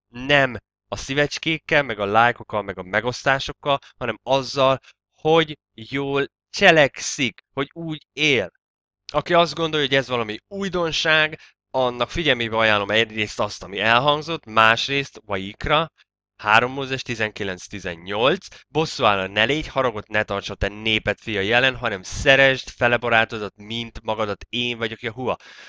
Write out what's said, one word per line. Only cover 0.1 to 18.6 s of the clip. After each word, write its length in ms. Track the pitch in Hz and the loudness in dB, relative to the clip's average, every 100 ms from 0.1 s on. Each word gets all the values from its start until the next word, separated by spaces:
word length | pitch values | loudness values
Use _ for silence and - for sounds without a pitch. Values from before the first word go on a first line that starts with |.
| 120 135 143 131 110 - _ _ | -8 2 2 2 -2 -14 _ _
a 80 | 101 | -8
szívecskékkel, 840 | - 139 147 - 160 160 - 151 | -4 -2 -2 -2 -4 -6 0 0
meg 160 | 135 104 | 0 -2
a 60 | |
lájkokkal, 580 | 101 110 120 - - 107 | 0 4 2 0 -6 -6
meg 160 | 98 92 | -6 -8
a 40 | |
megosztásokkal, 960 | 92 104 120 120 143 135 - - 147 139 - - | -4 -2 -2 -4 -2 -2 -4 -6 -4 -4 -4 -8
hanem 220 | 120 107 | -8 -6
azzal, 560 | 123 135 120 135 131 131 - _ _ | 0 0 0 2 2 2 -4 _ _
hogy 480 | _ 156 165 156 147 _ | _ 2 2 2 -6 _
jól 520 | - 113 139 139 139 143 _ _ | -20 -8 -6 -2 -2 -4 _ _
cselekszik, 920 | - 196 160 139 - - - 120 - _ | 2 6 6 4 0 -8 -4 -4 -4 _
hogy 160 | - 139 | -8 -6
úgy 340 | 165 165 156 - | -8 -10 -10 -12
él. 380 | 143 151 123 87 - _ _ _ _ - | -2 2 2 0 -8 _ _ _ _ -6
Aki 220 | 147 156 | -4 2
azt 200 | 175 170 | 4 4
gondolja, 320 | 147 160 156 135 | 0 -2 0 2
hogy 100 | 135 | 2
ez 120 | 127 | 2
valami 300 | 123 107 107 - | -2 -4 -8 -10
újdonság, 920 | 196 196 180 165 139 165 156 151 156 - _ _ | -8 -4 -2 -2 0 2 2 2 -4 -18 _ _
annak 400 | 131 123 123 120 | 0 0 0 -4
figyelmébe 460 | - 147 123 117 113 | 0 0 0 0 2
ajánlom 340 | 110 104 101 | 4 2 2
egyrészt 500 | 110 110 110 104 - | 2 0 -2 -4 -2
azt, 220 | 104 - | -4 -6
ami 160 | 92 98 | -10 -2
elhangzott, 640 | 110 120 147 147 151 165 | 2 4 4 0 -2 -10
másrészt 760 | 110 110 110 117 - 139 135 - | -2 4 6 4 0 -4 -6 -12
Vajikra, 680 | - 98 98 - 147 151 165 _ _ _ _ - | -8 -6 -6 -8 -2 -2 -2 _ _ _ _ -6
három 360 | 107 113 123 | 2 4 2
Mózes 300 | 135 131 131 | -2 -6 -6
tizenkilenc 640 | - 113 107 - 98 90 - | -6 -4 -4 -4 -6 -8 -10
tizennyolc, 800 | 101 90 85 90 104 131 190 - - | -10 -10 -10 -6 0 2 2 -4 -20